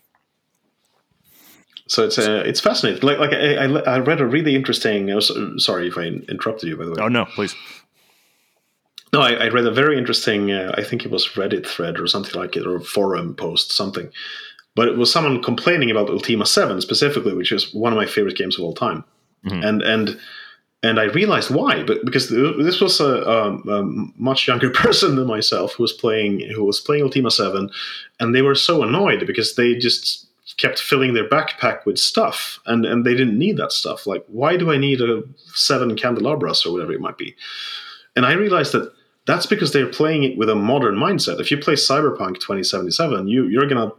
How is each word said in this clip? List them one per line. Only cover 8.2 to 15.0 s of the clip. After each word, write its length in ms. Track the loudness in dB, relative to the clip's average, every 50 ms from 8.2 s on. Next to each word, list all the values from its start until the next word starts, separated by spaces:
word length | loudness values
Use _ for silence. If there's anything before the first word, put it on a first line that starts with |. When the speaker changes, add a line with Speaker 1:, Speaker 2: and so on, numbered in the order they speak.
| _ _ _ _ _ _ _ _ _ _ _ _ _ _ _ -20 -6 _
Speaker 1:
No, 100 | 0 2
I, 100 | 2 2 2
I 140 | 0 0 0
read 160 | 2 2 2
a 60 | 2
very 260 | 2 2 2 4 2 2
interesting, 540 | 0 0 -2 0 0 0 0 0 0 0
uh, 200 | 0 -2 -2 -4 -4 -4
I 60 | -4
think 200 | -4 -6 -6 -4
it 60 | -4
was 180 | -2 -2 -2 -2
Reddit 360 | -2 -4 -2 -2 -2 -2 -4
thread 340 | -6 -6 -6 -4 -4 -4 -4
or 60 | -2
something 340 | -2 -2 -2 -4 -6 -6 -6
like 160 | -6 -4 -4
it, 120 | -4 -4 -2
or 120 | -4 -4
forum 540 | -4 -2 0 0 2 2 0 -2 -4 -6 -6
post, 360 | -6 -6 -4 -2 -2 -2 -2
something. 400 | -2 -2 -2 -4 -6 -8 -10 -10 -14 -14 -14 -14 -14 -14 -16 -18 -20 -20 -20 _ _
But 120 | 2 2 2
it 100 | 2
was 140 | 2